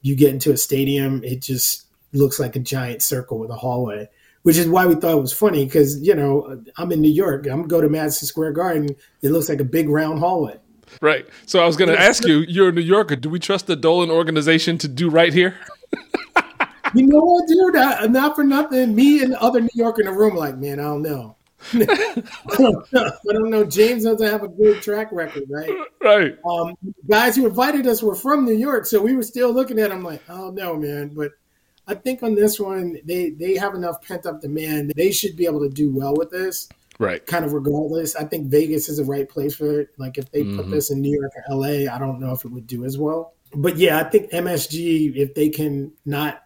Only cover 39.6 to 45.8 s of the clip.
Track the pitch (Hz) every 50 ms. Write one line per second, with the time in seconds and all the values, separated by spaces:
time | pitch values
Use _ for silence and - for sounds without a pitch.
39.6 | 151 147 147 147 147 - _ - 135 131 127 143 135 - - 147 147 101 101 98
40.6 | 90 92 - 151 139 - 143 139 139 143 143 147 139 139 - - - - 135 135
41.6 | 139 143 147 143 139 135 120 123 139 135 131 123 131 131 127 127 - 123 120 127
42.6 | 113 113 123 117 123 135 135 139 151 151 156 165 165 - _ _ _ _ - 143
43.6 | 139 175 156 156 185 - 151 156 160 - - 208 - - - 170 175 175 175 151
44.6 | - - 151 165 170 170 165 160 156 147 127 135 143 135 - 156 151 151 151 151
45.6 | 156 151 143 139